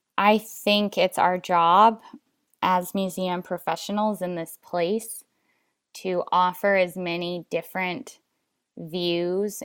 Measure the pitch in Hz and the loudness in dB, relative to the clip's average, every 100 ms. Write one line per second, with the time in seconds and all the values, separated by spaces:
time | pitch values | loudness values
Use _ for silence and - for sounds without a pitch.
0 | _ - 202 214 214 - 214 208 202 196 | _ 2 4 4 0 -4 0 2 2 0
1 | 185 - 180 185 - 175 170 185 226 220 | 0 2 2 0 0 2 6 8 6 4
2 | - - _ _ _ _ 180 185 180 202 | -6 -20 _ _ _ _ 0 0 0 -4
3 | 190 185 185 180 - 175 - 165 - 208 | -4 -4 -4 -4 -6 -6 -4 -6 -4 -2
4 | 214 190 180 170 165 - - 175 170 220 | -2 -2 -4 -6 -8 -14 -6 -2 0 -2
5 | 220 - - _ _ _ _ _ _ - | -6 -14 -20 _ _ _ _ _ _ -10
6 | 190 180 - 180 180 175 202 196 180 185 | -4 -4 0 2 2 0 2 2 0 -2
7 | 175 170 175 175 - 165 - 185 185 170 | -6 -4 -4 -8 -6 -6 -6 -6 -6 -6
8 | - - _ _ _ _ _ - 165 180 | -12 -20 _ _ _ _ _ -16 -10 -4
9 | 175 170 175 185 208 - | -2 0 -2 -2 -4 -6